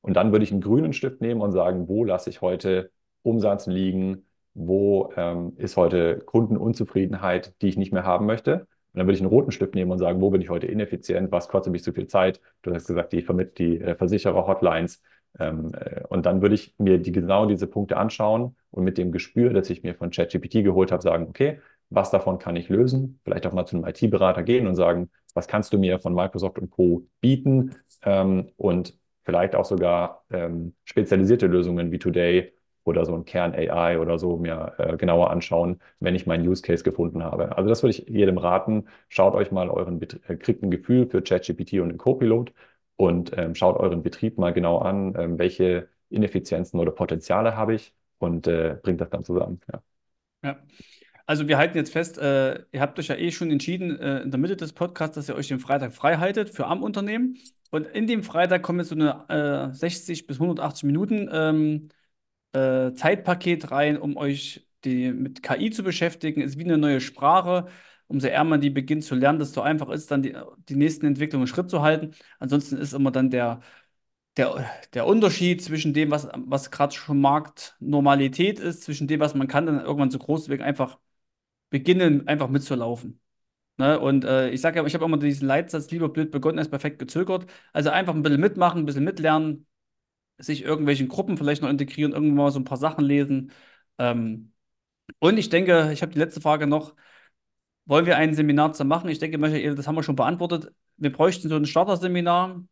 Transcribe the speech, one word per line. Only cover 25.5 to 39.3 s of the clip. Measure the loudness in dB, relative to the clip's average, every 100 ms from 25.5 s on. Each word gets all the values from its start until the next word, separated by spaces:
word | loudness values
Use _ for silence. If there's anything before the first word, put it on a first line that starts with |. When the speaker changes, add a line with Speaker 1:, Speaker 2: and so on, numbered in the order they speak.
| -4 0
Speaker 1:
du | 2
mir | 2 0
von | 0
Microsoft | 0 -2 -2 -6 -6
und | -8
Co. | 2 2 2 -4 _
bieten? | 2 2 2 2 0 -8 _ _
Ähm, | 0 2 4 0 -2 -2
und | 0 0 -4 _ _ _
vielleicht | -2 2 2
auch | 2
sogar, | 0 0 2 2 0 -8 _
ähm, | -6 -4 -6 -8 _
spezialisierte | -4 -2 2 4 6 4 4
Lösungen | 4 2 0 -2
wie | -2
Today | 0 2 4 4 2 _ _ _
oder | -2 0
so | 0
ein | -4
Kern | -4 -2 -2
A | -2 -2 2 2
I | 2
oder | 0 -2
so | -2 -2
mir, | -4 -4 -8 -4
äh, | -2 0
genauer | 2 4 4
anschauen, | 0 0 0 0 -4 _ _
wenn | -2
ich | -2
meinen | 0 0 0
Use | 0
Case | 0 0
gefunden | 0 0 -4 -4
habe. | -6 -4 -2
Also | 0 2
das | 4
würde | 2
ich | 0 -4
jedem | 2 4 4
raten. | 2 2 2 -2 -4 -20 _
Schaut | 4 4